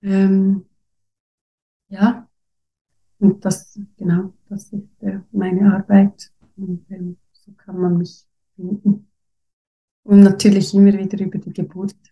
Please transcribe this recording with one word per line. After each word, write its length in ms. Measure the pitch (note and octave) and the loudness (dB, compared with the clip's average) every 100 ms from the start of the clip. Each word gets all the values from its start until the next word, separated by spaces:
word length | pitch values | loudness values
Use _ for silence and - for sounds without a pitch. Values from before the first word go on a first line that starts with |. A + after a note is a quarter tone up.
Ähm, 640 | G3+ F#3+ G3 F#3+ F#3+ G3 - _ _ _ _ _ _ _ _ _ _ _ _ | -2 0 2 2 2 -2 -6 _ _ _ _ _ _ _ _ _ _ _ _
ja, 400 | G3 G#3 B3 - _ _ _ _ _ _ _ _ _ | -2 -2 -2 -12 _ _ _ _ _ _ _ _ _
und 240 | G3+ F#3 F#3+ | 0 0 -6
das, 340 | F#3 - G#3 G3+ _ | -6 -10 -20 -20 _
genau, 360 | F3+ F3 F#3+ _ _ | -4 -4 -4 _ _
das 220 | G3+ - | -18 -14
ist, 300 | G3+ - _ | -16 -16 _
äh, 180 | G3+ G3 - | -10 -10 -10
meine 420 | G#3 F#3 F#3 G3+ | -6 -4 0 2
Arbeit. 580 | G3 - G3+ G3 - - _ _ - | 0 2 4 4 -2 -20 _ _ -16
Und, 280 | F#3+ F3 _ | -10 -10 _
ähm, 280 | F#3 F3+ F3 _ | -14 -14 -14 _
so 200 | _ _ | _ _
kann 240 | G3 - F#3 | _ -16 -6
man 180 | F3+ F3 | -2 -2
mich 280 | F3 - _ _ _ _ | -4 -12 _ _ _ _
finden. 540 | F3+ G3+ - - _ _ _ _ _ _ _ _ _ _ | -12 -6 -2 -4 _ _ _ _ _ _ _ _ _ _
Und 180 | - G3+ | 2 6
natürlich 520 | G3 G3 G#3 G3 - | 6 6 2 2 0
immer 200 | G3 G3+ | 4 4
wieder 260 | G3+ F#3+ G3 | 4 -4 -8
über 180 | F#3+ - | -8 -10
die 140 | - | -12
Geburt. 420 | - E3+ F3+ G3 - _ | -12 -12 -10 -12 -14 _